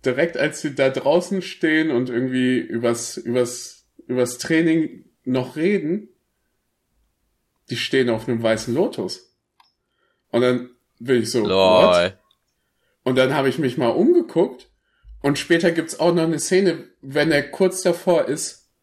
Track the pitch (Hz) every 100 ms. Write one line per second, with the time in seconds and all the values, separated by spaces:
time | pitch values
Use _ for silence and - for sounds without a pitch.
0 | 135 123 170 - 151 151 151 139 135 135
1 | 143 170 175 196 180 - 160 156 160 123
2 | 127 120 131 127 127 127 - 117 117 117
3 | - - - 123 120 - - - _ -
4 | - 127 123 - - 165 165 165 156 -
5 | _ _ 127 127 123 151 170 202 151 202
6 | - _ _ _ _ _ _ _ _ _
7 | _ _ _ _ _ _ _ 123 - 135
8 | 120 113 123 113 113 110 - 123 202 -
9 | 92 - _ _ _ _ _ _ _ _
10 | _ _ _ 117 127 123 - _ _ _
11 | 117 123 107 120 104 95 95 92 90 87
12 | 90 - _ _ _ _ _ _ _ _
13 | 127 127 131 147 135 127 139 - 120 113
14 | 240 349 - 165 190 - - _ _ _
15 | - - 143 143 - 170 170 165 160 -
16 | 170 170 160 156 - 185 196 160 - _
17 | 135 143 156 147 143 - 190 180 185 170
18 | - 170 131 151 - - _ _